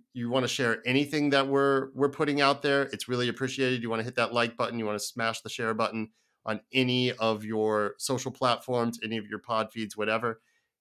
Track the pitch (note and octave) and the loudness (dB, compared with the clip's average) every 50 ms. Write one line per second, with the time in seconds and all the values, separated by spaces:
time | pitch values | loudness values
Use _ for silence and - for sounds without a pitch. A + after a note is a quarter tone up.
0 | _ _ - B2 A#2+ A#2 B2 C3+ B2+ A#2 - - C3 A#2 A2+ A2 - B2 B2+ C#3 | _ _ -10 -6 -4 0 0 0 0 0 0 0 0 0 0 0 0 2 2 2
1 | C#3+ C#3+ D3+ D3+ D3 C#3+ C#3 C#3 C3+ C#3 C#3 C#3 C#3 C#3 C#3 C3+ C3 - - B2+ | 2 2 0 0 2 4 4 4 2 2 2 2 4 4 2 2 0 -2 -2 0
2 | C#3 C#3 C3+ - D#3 D3 C#3 C#3+ C#3+ C3+ C#3 C3+ - C#3+ C#3 C#3 C3+ - - - | 0 0 2 0 0 0 2 4 4 4 4 4 2 2 2 2 2 0 -4 -8
3 | - - B2 A#2+ B2 A#2+ A2 - C3+ B2 B2+ C3+ C3 B2+ B2+ A#2+ A2+ A2+ A2+ A2 | -6 -2 0 0 0 0 0 -2 -4 -4 -2 0 0 0 0 0 -2 -2 -2 -2
4 | A2 B2+ B2 - A#2+ G#2+ A#2 A#2+ A#2 A#2+ A#2 - A#2+ A2+ A#2 A#2 A2 G#2 G#2+ G#2 | -4 -2 0 0 0 2 2 2 0 0 0 -2 -2 -2 -2 -2 -2 -2 -2 -4
5 | - - - A#2 A2+ A2+ A2 - - A2 - - A#2 A2+ A2 A2+ A2+ - A2 A2+ | -6 -6 -6 -4 -2 -2 -2 -4 -8 -10 -8 -4 -2 -2 0 0 0 -2 -2 -4
6 | G#2+ G#2+ _ _ _ _ _ _ - A2 G#2+ G#2 - _ - C3 B2+ B2 B2 B2 | -6 -6 _ _ _ _ _ _ -6 -6 -6 -6 -6 _ 0 2 2 2 2 2
7 | B2+ B2 - - A2 A2+ A2 G#2 G#2+ G#2+ A2 A2 G#2+ G#2+ G#2+ G#2+ G#2 G2+ - - | 2 0 0 0 0 0 0 0 -2 -4 -2 0 2 2 2 2 0 0 -2 -4
8 | - - C3 A#2+ - B2+ A#2 - C3 B2 A#2 - - - B2 A#2+ A#2 A#2 A#2 - | -4 -4 -2 -2 -4 -6 -4 0 0 0 0 0 -2 -2 -2 0 0 0 -2 -4
9 | A2+ G#2+ A2+ A2+ G#2 G#2 G#2 G#2 - - A2+ A2 A2 G#2 - A2+ A2 G2+ - G#2+ | -6 -6 -4 -6 -6 -6 -8 -10 -6 -4 -2 -2 -2 -2 -4 -8 -8 -6 -4 -4
10 | G#2+ G#2+ A2 A#2 A#2+ A#2 A2 - _ _ _ _ _ _ _ _ | -2 0 0 0 0 -2 -4 -6 _ _ _ _ _ _ _ _